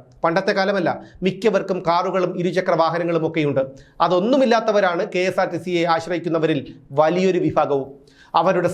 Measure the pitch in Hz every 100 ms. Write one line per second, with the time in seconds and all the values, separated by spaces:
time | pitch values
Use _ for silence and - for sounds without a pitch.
0 | - - 165 170 190 196 190 196 156 -
1 | - - 185 185 220 190 - 170 170 170
2 | 185 185 180 180 180 175 185 170 165 170
3 | 170 165 160 160 147 131 135 - - -
4 | 170 180 208 269 254 233 226 208 190 175
5 | - 180 185 190 185 165 185 175 170 165
6 | 165 175 165 160 156 151 123 - - 139
7 | 156 175 185 180 156 - 143 143 135 -
8 | - _ - 165 170 180 170